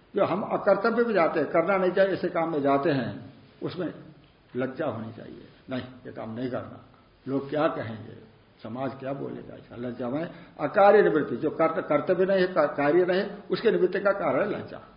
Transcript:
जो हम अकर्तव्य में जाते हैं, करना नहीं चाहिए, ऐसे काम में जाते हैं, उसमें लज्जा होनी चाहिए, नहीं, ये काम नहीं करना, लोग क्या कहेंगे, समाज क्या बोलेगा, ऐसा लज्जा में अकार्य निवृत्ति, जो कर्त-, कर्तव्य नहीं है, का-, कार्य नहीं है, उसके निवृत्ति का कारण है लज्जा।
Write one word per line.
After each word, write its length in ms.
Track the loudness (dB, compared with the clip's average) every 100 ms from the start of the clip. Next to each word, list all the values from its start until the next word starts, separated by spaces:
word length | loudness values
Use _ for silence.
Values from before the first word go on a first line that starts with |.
| _ -2
जो 100 | 0
हम 160 | 0
अकर्तव्य 600 | -2 -2 2 2 2 2
में 100 | 2
जाते 260 | 4 2 2
हैं, 100 | 0
करना 280 | 0 2 2
नहीं 140 | 2
चाहिए, 220 | 2 2
ऐसे 160 | 2 -2
काम 220 | -2 -2
में 100 | 0
जाते 280 | 2 2 2
हैं, 440 | 0 -2 -8 -14 -20 -20 -12
उसमें 300 | -10 -6 -8 -8 -18 -20 _ _ _ -6
लज्जा 300 | -6 -4 -6
होनी 280 | -6 -10
चाहिए, 340 | -12 -16 -16 -20 -20 -10
नहीं, 120 | -8
ये 300 | -8 -14 -16
काम 240 | -12 -10 -6
नहीं 160 | -6
करना, 340 | -6 -10 -16 -20 -20 _ _ -6
लोग 220 | -4 -2
क्या 180 | -2 -2
कहेंगे, 460 | -2 -8 -10 -14 -18 -20 _ _ _
समाज 280 | -12 -8 -8 -8
क्या 140 | -10
बोलेगा, 420 | -8 -10 -12 -16 -18
ऐसा 200 | -18 -12
लज्जा 340 | -10 -6 -6
में 220 | -6 -8 -12 -20 -8
अकार्य 420 | -2 6 8 10
निवृत्ति, 340 | 8 4 0 -2
जो 140 | -2
कर्त-, 360 | 2 2 2 0
कर्तव्य 400 | 0 2 2 2
नहीं 160 | 2
है, 60 | 2
का-, 300 | 2 0 2
कार्य 280 | 2 4 4
नहीं 160 | 2
है, 220 | -2 -8 -6
उसके 200 | 0 2
निवृत्ति 280 | 2 2 2
का 120 | 0
कारण 420 | 0 0 0 -2
है 60 | -4
लज्जा। 220 | -8 -14 -18